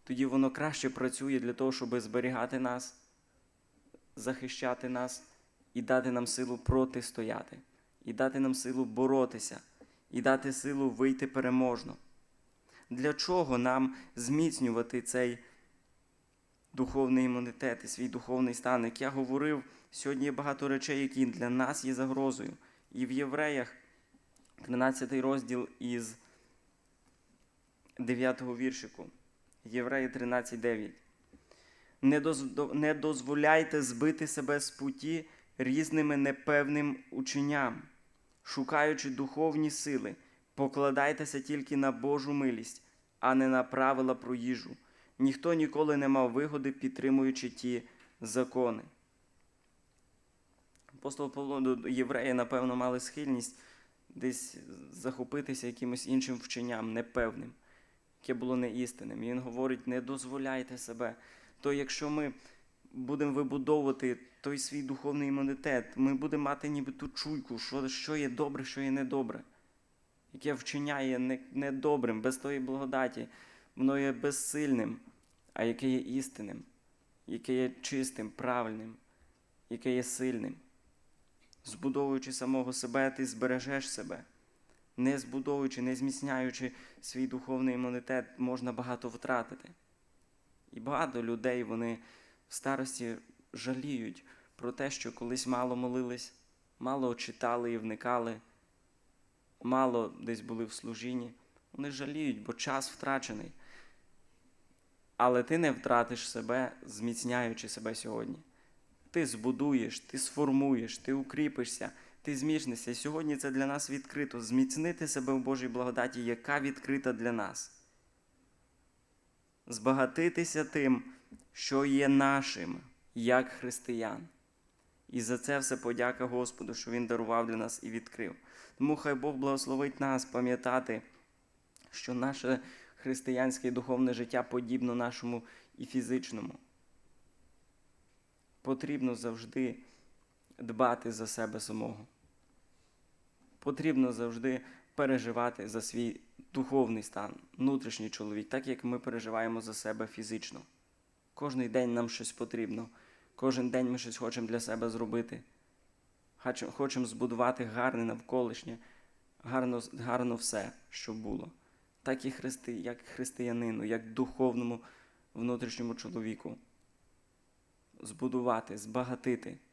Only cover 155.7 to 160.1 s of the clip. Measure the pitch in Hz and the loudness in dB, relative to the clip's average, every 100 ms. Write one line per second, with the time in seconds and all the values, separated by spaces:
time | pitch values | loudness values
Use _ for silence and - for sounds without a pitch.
155.7 | _ _ _ _ _ _ _ 127 127 - | _ _ _ _ _ _ _ -4 -4 -6
156.7 | - 139 135 117 110 123 117 123 127 117 | -2 -2 0 -2 -2 -2 4 2 2 -2
157.7 | 113 127 123 113 113 - 127 120 117 - | 0 2 2 -2 -2 -2 0 0 -2 -10
158.7 | 117 - - _ _ _ _ 120 131 127 | -12 -14 -20 _ _ _ _ -4 0 0
159.7 | 120 113 131 117 | -2 -6 -8 -2